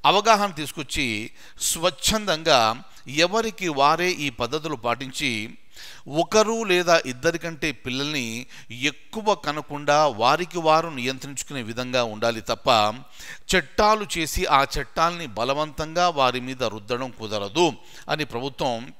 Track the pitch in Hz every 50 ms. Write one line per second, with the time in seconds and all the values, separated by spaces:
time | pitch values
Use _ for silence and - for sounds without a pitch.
0 | - 139 175 202 208 226 220 202 208 196 170 143 151 135 - - 143 - - 147
1 | 143 120 110 104 113 113 - - - - - - - - - 170 165 180 156 -
2 | - - 208 220 214 196 170 156 165 165 147 123 113 110 113 131 - - - -
3 | - 131 135 151 170 175 196 226 226 226 180 - 185 175 147 135 139 147 160 160
4 | 175 180 180 135 147 139 123 - 123 117 139 156 151 160 151 120 107 120 120 123
5 | 135 127 - - 151 131 117 107 107 113 - - - - - - - - - -
6 | - 135 135 156 170 - - 220 214 208 226 226 226 196 180 180 175 170 170 165
7 | - 131 123 123 135 165 170 165 160 170 165 143 - 156 135 - - 131 123 131
8 | 143 147 151 139 123 113 113 117 135 - - - - - 113 123 131 147 - -
9 | - - - 220 208 220 202 - - 151 147 151 147 - 147 143 147 143 147 151
10 | 156 147 117 104 113 123 147 160 180 160 - 175 165 160 156 160 165 170 151 131
11 | 120 127 135 131 127 139 143 - - - 147 135 117 107 113 117 127 127 127 127
12 | 120 113 107 107 117 117 117 110 107 - 117 - - 127 123 110 104 107 107 131
13 | 135 - - - - - - - - - - 185 156 - - - 214 214 220 220
14 | 208 - - 170 160 - - 185 180 - 147 135 139 - - 147 131 - - 180
15 | 165 170 175 170 165 131 101 110 117 127 139 147 156 151 135 - 156 156 160 170
16 | 175 180 165 143 131 127 123 127 123 127 131 127 131 110 101 110 104 101 123 120
17 | 131 127 - - 110 104 107 104 101 101 104 156 175 160 110 - - - - -
18 | - - 147 156 147 - - 120 131 143 135 - 160 135 120 113 123 147 160